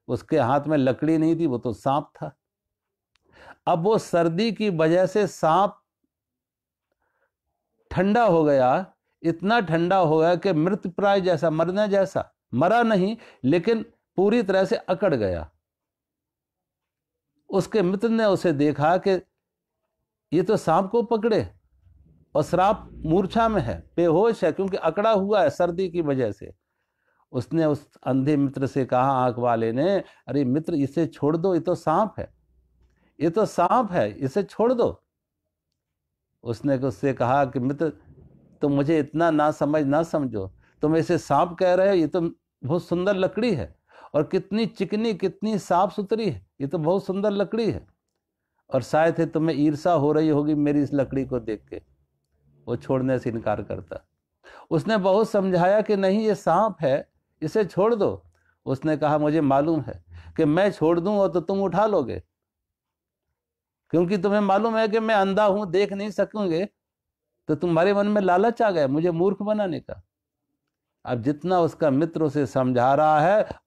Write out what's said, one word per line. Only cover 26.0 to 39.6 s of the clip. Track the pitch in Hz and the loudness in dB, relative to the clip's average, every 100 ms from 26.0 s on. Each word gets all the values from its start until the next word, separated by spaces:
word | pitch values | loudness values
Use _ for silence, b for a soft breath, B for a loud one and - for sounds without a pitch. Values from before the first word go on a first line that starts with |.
वजह | 156 135 117 | -2 -2 -2
से। | 98 - - _ _ _ _ _ _ _ | -6 -16 -20 _ _ _ _ _ _ _
उसने | 131 113 160 156 | -8 -4 0 0
उस | 143 - _ - | 0 -6 _ -4
अंधे | 131 135 151 | 0 2 0
मित्र | 139 139 131 | 0 -2 -4
से | 139 | -2
कहा, | 127 127 135 | 0 2 2
आंख | 135 127 120 | 2 0 0
वाले | 123 117 113 | 0 0 0
ने, | 120 170 196 - B B | 0 0 -2 -4 B B
"अरे | 135 | -2
मित्र, | 127 139 156 | 0 0 -2
इसे | 165 139 170 156 | -2 -2 -2 -4
छोड़ | - 143 165 | -2 -2 0
दो, | 185 | 0
ये | 175 | -2
तो | 165 | -2
सांप | 170 - 160 214 - | -4 0 0 0 -6
है, | - _ _ _ _ _ _ _ _ - | -14 _ _ _ _ _ _ _ _ -4
ये | 156 | -2
तो | 165 196 | 0 -2
सांप | - 175 220 220 | 0 2 2 0
है, | 175 107 | 0 -2
इसे | 104 135 208 | -2 -4 -4
छोड़ | 196 - 226 | -4 -2 0
दो।" | 247 165 85 _ _ _ _ _ _ _ _ _ _ _ _ _ _ | 2 -2 -4 _ _ _ _ _ _ _ _ _ _ _ _ _ _
उसने | - 117 143 135 | -10 -6 -2 -2
उससे | 135 - 143 | -2 -2 -2
कहा | 127 123 139 | 0 0 0
कि | 139 131 | 0 -2
"मित्र, | 123 143 160 - - - - - _ - | -4 -2 -4 -6 -20 -20 -20 -20 _ -4
तुम | 147 | -2
मुझे | 143 143 165 | 0 0 0
इतना | 147 156 170 | 0 0 0
ना | 156 151 | 2 0
समझ, | 151 | 0